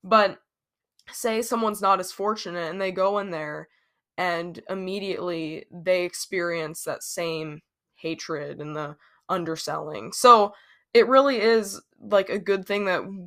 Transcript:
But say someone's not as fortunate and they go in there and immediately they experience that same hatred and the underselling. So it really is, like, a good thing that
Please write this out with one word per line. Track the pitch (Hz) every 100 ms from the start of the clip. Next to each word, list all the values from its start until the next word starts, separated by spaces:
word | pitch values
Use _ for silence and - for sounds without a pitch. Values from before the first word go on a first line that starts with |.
But | 185 214 196 - _ _ _ _ _ _ -
say | - 233 220
someone's | 233 233 220 202
not | 196 190
as | 180
fortunate | - 202 214 185 175 165
and | 180
they | 190
go | 185 190 202
in | 202
there | 165 151 151 156 _ _ _ _ -
and | 180 170 175 175 -
immediately | 190 185 196 196 - 180 165 160 156 -
they | 175 170 185
experience | 175 - - 190 175 165 156 160
that | - 139
same | - - 170 160 160 151 _ _ _ _
hatred | 165 160 - 156 147 -
and | 147 151
the | 147 151 _ _ -
underselling. | 185 165 160 - 156 156 147 110
So | 202 247 233 208 - _ _ _
it | 233 220
really | 262 277 247
is, | 214 226 202 196 _ _
like, | 214 202 196
a | 202
good | 180 196 190
thing | 202 202
that | 175 139 196